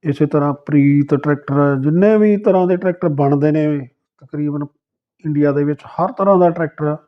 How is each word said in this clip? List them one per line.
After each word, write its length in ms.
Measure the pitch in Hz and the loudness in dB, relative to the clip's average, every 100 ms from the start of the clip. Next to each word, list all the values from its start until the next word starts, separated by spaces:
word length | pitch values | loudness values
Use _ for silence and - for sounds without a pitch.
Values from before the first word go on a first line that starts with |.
ਇਸੇ 220 | 160 139 147 | -6 -2 -2
ਤਰ੍ਹਾਂ 280 | 151 143 139 - | 0 -2 -4 -2
ਪ੍ਰੀਤ 480 | 147 143 143 139 | 2 4 2 0
ਟਰੈਕਟਰ, 640 | 143 151 143 - 139 143 135 | -2 -2 -4 -2 0 0 0
ਜਿੰਨੇ 360 | 139 165 208 214 | 0 2 2 4
ਵੀ 200 | 214 202 | 2 2
ਤਰ੍ਹਾਂ 300 | 208 185 180 | 2 2 0
ਦੇ 100 | 180 | 0
ਟਰੈਕਟਰ 320 | 185 175 175 | -2 -2 -4
ਬਣਦੇ 420 | 143 139 143 151 | 0 0 2 0
ਨੇ 280 | 156 151 143 127 _ _ _ | 0 -2 -4 -8 _ _ _
ਤਕਰੀਬਨ 480 | 135 147 147 143 147 _ _ _ _ _ | -14 -8 -6 -6 -10 _ _ _ _ _
ਇੰਡੀਆ 280 | 156 147 147 | -4 0 0
ਦੇ 120 | 143 | 0
ਵਿੱਚ, 160 | 143 147 | -2 -4
ਹਰ 280 | - - 185 | -10 -6 -4
ਤਰ੍ਹਾਂ 260 | 262 196 190 | -2 2 4
ਦਾ 120 | 175 | 2
ਟਰੈਕਟਰ 460 | 170 156 - 151 151 | 0 -6 -4 -6 -6